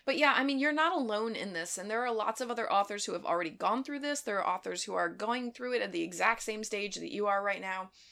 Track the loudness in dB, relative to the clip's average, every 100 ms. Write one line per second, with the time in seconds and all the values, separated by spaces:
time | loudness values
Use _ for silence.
0 | -2 4 6 6 4 4 2 4 4 2
1 | 2 0 0 -2 -4 -4 -4 -6 -4 -2
2 | 0 0 0 -2 -4 -2 2 2 2 -2
3 | -4 -4 0 0 0 0 0 2 0 -4
4 | -2 -4 -2 0 0 -2 -4 -6 -2 0
5 | 0 -2 -2 -2 -4 -6 -2 -2 0 -2
6 | -4 2 2 2 -2 -6 -4 -4 -4 -6
7 | -6 0 2 2 2 -2 -2 -4 -6 -12
8 | -20